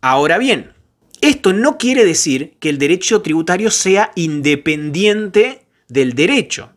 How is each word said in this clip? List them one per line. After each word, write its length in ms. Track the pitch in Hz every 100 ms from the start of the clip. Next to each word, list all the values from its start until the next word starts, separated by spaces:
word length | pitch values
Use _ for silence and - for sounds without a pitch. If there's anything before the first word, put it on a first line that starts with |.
Ahora 360 | 131 135 151 170
bien, 360 | 262 175 - _ _ _ _ -
esto 320 | 294 277 190
no 260 | 190 269 269
quiere 260 | 240 254
decir 520 | 208 156 - 131 151 _
que 120 | 156
el 80 | 143
derecho 440 | 143 180 - 214
tributario 480 | - 160 165 180 220
sea 400 | - 185 190 220 -
independiente 1500 | 165 151 143 147 151 151 151 151 208 208 214 196 240 269 _ _ _
del 280 | 123 131
derecho. 580 | 123 170 277 170 - -